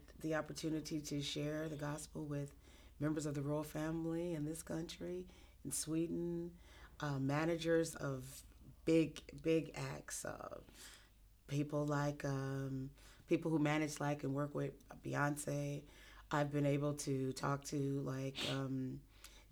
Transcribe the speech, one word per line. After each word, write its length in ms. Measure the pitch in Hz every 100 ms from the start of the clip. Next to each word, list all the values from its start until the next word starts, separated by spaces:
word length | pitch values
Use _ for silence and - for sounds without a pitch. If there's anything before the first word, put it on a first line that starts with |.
| - -
the 120 | 160
opportunity 680 | 156 151 143 160 156 151 156
to 220 | - 143
share 460 | 143 151 147 151 160
the 80 | 147
gospel 480 | 147 156 - 160
with 280 | 151 143 143 - - - - -
members 240 | 147 156 151
of 80 |
the 60 | 143
royal 240 | 143 151
family 720 | 151 156 156 165 165 165 175
in 100 | 156
this 180 | 147 160
country, 640 | - 165 170 - 175 180 180 - - -
in 80 | 139
Sweden, 760 | - 151 160 170 170 170 170 170 175 - - - -
uh, 180 | 147 139
managers 760 | 135 147 165 165 165 165 160
of 300 | - 143 131 131 - - - - -
big, 360 | - 165 160 - - -
big 300 | 160 160 151 143 135
acts, 320 | 147 - - -
uh, 320 | - - - - - - - - - - - -
people 380 | 143 147 147 147
like, 380 | 143 143 143 143
um, 640 | 135 135 139 135 135 135 - - - -
people 240 | 165 170
who 80 | 160
manage, 420 | 147 151 151 -
like, 220 | 147 147
and 120 | 135
work 200 | 139 147
with 180 | 147 139 - - -
Beyonce. 800 | 135 135 147 143 143 143 143 143 - - - - -
I've 220 | 147 147
been 140 | 147 143
able 260 | 143 147
to 380 | 147 143 135 131
talk 320 | 135 143 139 -
to, 360 | 147 139 139
like, 320 | 139 135 135 135 139
um, 480 | 135 135 131 131 139 - - - - -